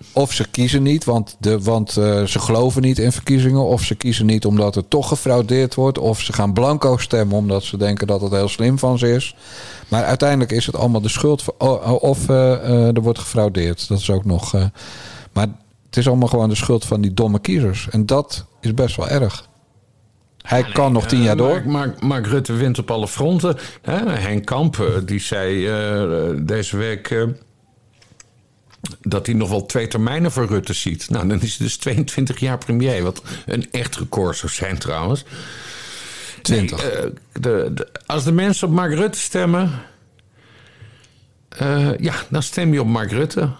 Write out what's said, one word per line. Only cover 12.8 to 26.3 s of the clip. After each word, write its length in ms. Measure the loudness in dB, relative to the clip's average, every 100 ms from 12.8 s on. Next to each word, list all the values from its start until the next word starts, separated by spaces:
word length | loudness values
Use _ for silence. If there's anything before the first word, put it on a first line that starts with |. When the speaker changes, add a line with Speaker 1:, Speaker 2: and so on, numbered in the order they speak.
| 4 4
Speaker 1:
er 60 |
wordt 180 | 2 0
gefraudeerd. 680 | -2 0 2 2 0 -2 -2
Dat 120 | 0
is 100 | 2
ook 160 | 0 2
nog, 280 | 0 0
eh, 120 | 0 0 -2 -14 -18 -18 -20 -8
maar 140 | -4 -2 -4 _ _ _
het 120 | 0
is 100 | 4
allemaal 200 | 4 4
gewoon 220 | 4 2
de 60 | 2
schuld 300 | 2 0 0
van 160 | 0
die 120 | 2
domme 260 | 2 2 2
kiezers. 500 | 2 2 2 0 -2
En 160 | 0 2
dat 400 | 2 0 -8 -14 _
is 120 | -2
best 220 | 0 0 -2
wel 120 | -2
erg. 420 | 0 0 -2 -14 _ _ _ _ _ _ _ _ _
Hij 180 | -2 0
Speaker 2:
Ja, 60 | 0
nee, 80 |
Speaker 1:
kan 180 | 0 2
nog 140 | 2 2
tien 120 | 2
Speaker 2:
eh, 60 | 4
Speaker 1:
jaar 120 | 4
door. 120 | 2
Speaker 2:
Mark, 140 | 2 0
Mark, 360 | -2 -2 -2
Mark 260 | -2 0 0
Rutte 260 | -2 0
wint 260 | 0 0 0
op 120 | -2
alle 160 | -4 -4
fronten. 500 | -2 0 2 0 -2 -8 -10
Hè, 280 | -4 -2 -2
Henk 360 | -2 -2 -2 -2
Kamp, 340 | 0 0 2
eh, 60 | 0 0 -2
die 140 | -4
zei, 480 | -2 -2 0 0 -2
eh, 800 | -2 -2 -2 0 0 -2